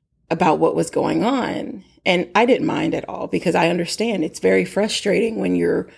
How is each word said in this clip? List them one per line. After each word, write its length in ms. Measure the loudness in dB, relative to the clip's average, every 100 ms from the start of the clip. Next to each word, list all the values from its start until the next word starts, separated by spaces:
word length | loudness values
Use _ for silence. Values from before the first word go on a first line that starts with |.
| _ _ -6
about 300 | 0 2 4
what 160 | 2 2
was 140 | -2
going 340 | -2 0 0
on. 600 | 0 0 -2 -4 -8 -12 -18 _ 0
And 240 | 0 2 2
I 100 | 4
didn't 220 | 4 2
mind 280 | -2 -2 -2
at 120 | -6
all 200 | -10 -4
because 280 | -2 0 2
I 140 | 2
understand 540 | 0 -2 -4 -2 -2
it's 160 | -4 -2
very 260 | 2 2 0
frustrating 760 | -2 -2 -2 0 0 0 -2
when 160 | 0 0
you're 340 | 2 0 -4